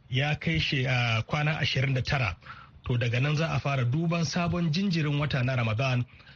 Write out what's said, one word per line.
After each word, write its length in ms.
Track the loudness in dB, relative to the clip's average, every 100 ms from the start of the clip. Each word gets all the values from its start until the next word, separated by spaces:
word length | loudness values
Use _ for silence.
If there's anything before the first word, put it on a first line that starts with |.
| -6
ya 240 | -2 0
kai 240 | 0 0 0
shi 240 | 0 0 0
a 360 | 0 2 0 0
kwana 320 | 0 0 0
ashirin 340 | 0 0 0
da 60 | 0
tara, 340 | 0 0 0 -4 -12 -20 -20 -14
to 120 | -2 0
daga 220 | 0 0
nan 160 | 2 0
za 120 | 0
a 60 | 0
fara 240 | 0 0
duban 400 | 0 0 0 0
sabon 480 | 0 0 0 0 0
jinjirin 460 | 0 0 0 0 0
wata 240 | 0 0
na 100 | 0
Ramadan. 500 | 0 0 0 0 0 -2 -10 -20